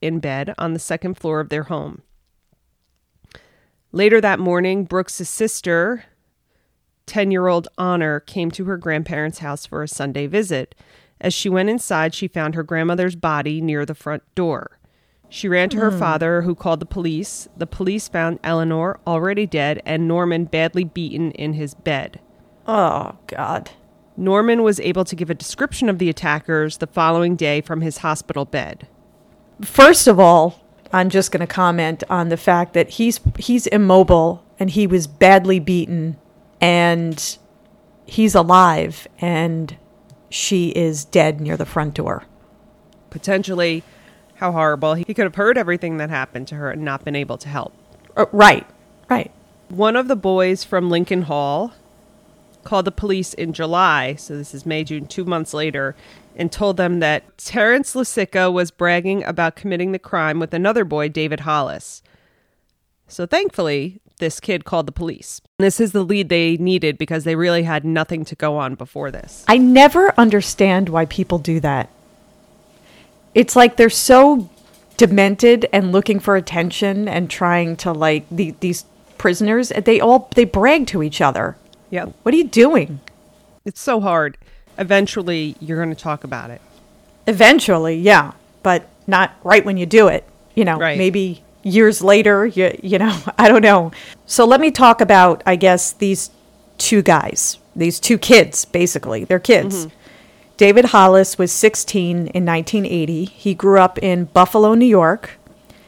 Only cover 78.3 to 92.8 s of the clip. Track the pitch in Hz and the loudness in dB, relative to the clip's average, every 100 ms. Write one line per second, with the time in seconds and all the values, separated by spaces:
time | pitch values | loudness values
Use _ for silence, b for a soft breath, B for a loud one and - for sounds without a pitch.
78.3 | 170 165 151 180 170 - _ _ - 196 | -6 -6 -4 -6 -6 -10 _ _ -4 -2
79.3 | 180 208 233 240 214 214 226 233 247 - | 0 0 0 -2 -2 2 4 6 4 4
80.3 | - 240 196 240 311 254 185 151 - 143 | 0 2 2 2 2 0 -4 -4 -2 -2
81.3 | 98 - - _ _ _ 180 - - 226 | 0 -6 -8 _ _ _ -10 -10 -6 0
82.3 | 320 277 220 269 277 151 139 - _ _ | 0 2 4 6 4 -2 -8 -18 _ _
83.3 | _ _ _ 202 - 277 226 196 165 147 | _ _ _ -16 -8 -4 -2 0 0 -2
84.3 | - - - _ - 185 196 196 214 175 | -6 -20 -20 _ -10 0 2 2 -4 -6
85.3 | 165 151 - 156 160 165 151 160 151 135 | -6 -6 -10 -8 -6 -6 -6 -8 -10 -10
86.3 | 120 117 120 _ _ _ _ _ _ - | -12 -12 -18 _ _ _ _ _ _ -4
87.3 | 196 226 311 - 170 160 165 190 185 143 | 4 6 6 2 0 0 2 4 4 4
88.3 | - _ _ 185 175 - _ - 190 190 | -6 _ _ -2 -2 -4 _ -2 0 0
89.3 | - 185 208 202 185 170 220 196 156 - | -4 2 4 4 -2 2 6 6 4 -6
90.3 | _ _ 226 185 160 165 151 190 196 190 | _ _ -2 0 0 -2 0 0 0 -4
91.3 | 165 _ _ 196 208 220 214 190 208 208 | -8 _ _ 0 4 4 4 4 6 6
92.3 | 202 226 185 180 - | 2 2 0 0 -2